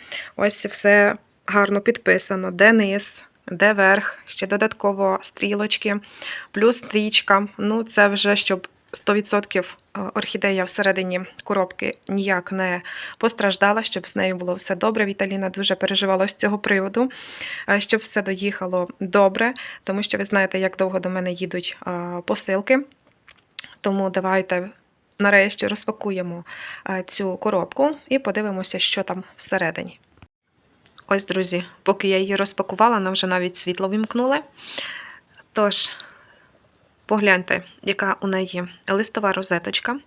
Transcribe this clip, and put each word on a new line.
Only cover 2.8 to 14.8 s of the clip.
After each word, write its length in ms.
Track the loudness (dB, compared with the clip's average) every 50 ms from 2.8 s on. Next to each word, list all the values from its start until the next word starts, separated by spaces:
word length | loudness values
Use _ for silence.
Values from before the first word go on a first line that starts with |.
| 4 2 2 2 4 4 4 2 -2 -8 _ _ _ -12
де 260 | 0 2 4 4 4
верх, 460 | 6 6 6 6 4 2 -2 -8 -10 -14
ще 220 | -12 -8 -6 -4 -2
додатково 720 | 0 0 0 -2 -2 -2 -2 -2 0 2 0 0 0 0
стрілочки, 800 | -2 -4 -4 -2 -2 -2 -2 -2 -2 -2 -2 -2 0 -2 -2 -4 -6 -10 -16 -16 -14 -12 -12 -12 -14 -8
плюс 260 | 0 2 4 4 4 4
стрічка. 720 | 0 0 0 0 0 2 2 0 4 4 4 2 2 0 -6 -4
Ну, 260 | -4 -2 -2 -2 -2
це 240 | 0 4 4 4 4
вже 280 | 4 2 2 2 2
щоб 320 | 2 2 0 -2 -2 -4 -8 _ _ _ _
сто 220 | -2 0 0 2 2
відсотків, 640 | 2 2 2 0 0 0 0 -2 -2 -2 -2 -8 -18 _ _ -10 -10
е, 40 |
орхідея 600 | -8 -6 -6 -6 -6 -6 -4 -2 0 0 0 0 2
всередині 580 | 2 2 2 2 2 2 0 -2 -2 -4 -6 -6 -8 -14 -14 -6
коробки 480 | -4 -2 -2 -2 -2 -4 -6 -6 -6 -6 -8 _ -4
ніяк 420 | -4 -2 0 0 0 -2 -2 -4
не 300 | -4 -2 -2 -2 -2 -4 -6 -10 -14 -14 -14 -14 -6 -2
постраждала, 640 | 0 0 2 2 0 0 2 2 2 2 2 2 0
щоб 240 | -2 -4 -4 -6 -4
з 80 | -2
нею 200 | -2 -2 -2 -2
було 180 | -4 -4 -4 -2
все 220 | -2 -2 -2 -2
добре. 300 | 0